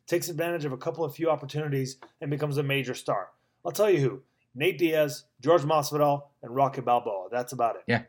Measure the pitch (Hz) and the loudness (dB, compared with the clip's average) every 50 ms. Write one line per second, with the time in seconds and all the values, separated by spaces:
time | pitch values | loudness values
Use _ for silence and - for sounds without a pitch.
0 | _ - 170 175 - 175 165 147 165 170 175 165 147 143 131 127 - 165 147 156 | _ -2 -2 -2 -2 -2 -4 -4 -2 -2 -2 -2 -4 -4 -6 -4 -6 -6 -4 -4
1 | 170 139 - - 165 160 151 147 143 135 - 147 156 147 139 135 131 123 - - | -4 -4 -4 -2 0 0 0 0 -2 -6 -6 -6 -4 -2 -2 -2 -2 -4 -8 -14
2 | - - _ - 160 143 147 143 151 147 139 143 143 139 139 139 127 123 123 - | -20 -20 _ -8 -6 -4 -4 -2 -2 -2 -2 0 0 0 0 0 0 -2 -6 -6
3 | - - 120 101 90 - _ _ _ _ _ _ - 175 156 - 208 214 185 151 | -4 -4 -4 -4 -4 -10 _ _ _ _ _ _ -8 -4 0 2 4 4 6 4
4 | 135 120 - - - _ _ _ _ _ - 120 147 185 170 147 175 160 160 156 | 4 2 0 -4 -14 _ _ _ _ _ -6 -2 0 0 0 2 2 2 4 4
5 | 151 143 139 - - _ _ - 123 147 170 165 139 147 160 151 139 - 147 151 | 2 2 0 -8 -14 _ _ -4 2 4 4 4 4 2 2 2 0 0 2 2
6 | 147 147 143 143 143 - _ - - 117 120 135 139 131 135 139 113 123 120 120 | 4 4 2 0 -4 -12 _ -18 -12 -4 0 2 2 2 0 -2 0 2 2 2
7 | 117 113 101 95 92 95 113 123 123 - 135 127 120 113 101 - - - 120 110 | 2 -2 -6 -6 -6 -4 -4 -4 -4 -4 -2 0 0 0 -2 -2 -2 0 0 0
8 | - | -2